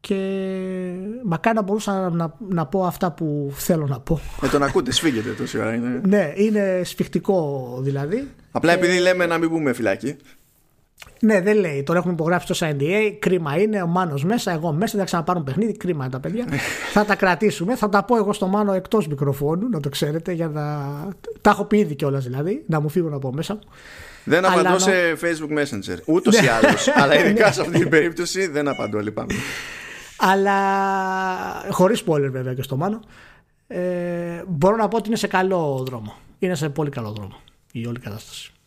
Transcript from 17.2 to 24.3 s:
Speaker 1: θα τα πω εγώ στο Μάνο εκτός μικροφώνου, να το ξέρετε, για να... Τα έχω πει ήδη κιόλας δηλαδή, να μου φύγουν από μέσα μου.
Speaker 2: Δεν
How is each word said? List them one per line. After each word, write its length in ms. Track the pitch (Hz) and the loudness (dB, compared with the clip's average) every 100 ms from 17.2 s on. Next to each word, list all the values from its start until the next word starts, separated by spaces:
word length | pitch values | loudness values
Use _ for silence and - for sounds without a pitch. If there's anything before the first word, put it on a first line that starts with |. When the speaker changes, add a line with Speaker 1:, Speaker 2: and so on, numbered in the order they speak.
| 190 175 208 - 175 247 | 2 4 2 0 -2 0
Speaker 1:
θα 120 | 214 | 2
τα 160 | 202 | 2
πω 120 | 196 233 | 4 2
εγώ 160 | 202 | 2
στο 140 | 208 190 | 0 0
Μάνο 260 | 202 208 | 2 2
εκτός 360 | 190 185 220 151 | 0 0 0 0
μικροφώνου, 600 | 139 143 139 147 170 240 | -2 -2 0 0 0 -2
να 120 | 196 | -2
το 80 | 143 | -4
ξέρετε, 440 | - 151 156 165 | -4 -2 -2 -4
για 160 | 170 165 | -4 -4
να... 340 | 151 147 147 139 143 190 - - 453 | -4 -4 -4 -6 -8 -10 -12 -14 0
Τα 100 | 208 | 2
έχω 140 | 202 | 2
πει 140 | 202 208 | 2 2
ήδη 160 | 185 | 2
κιόλας 300 | 139 147 139 | 0 -2 -2
δηλαδή, 400 | 127 131 156 247 - | -4 -4 -4 -6 -2
να 140 | 156 | -2
μου 80 | 151 | 0
φύγουν 240 | 185 165 | -2 -2
από 180 | 143 131 | -4 -6
μέσα 220 | 131 165 | -6 -6
μου. 60 | 208 - - - - - - | -8 -10 -20 -20 -20 -20 -14
Speaker 2:
Δεν 200 | - | 2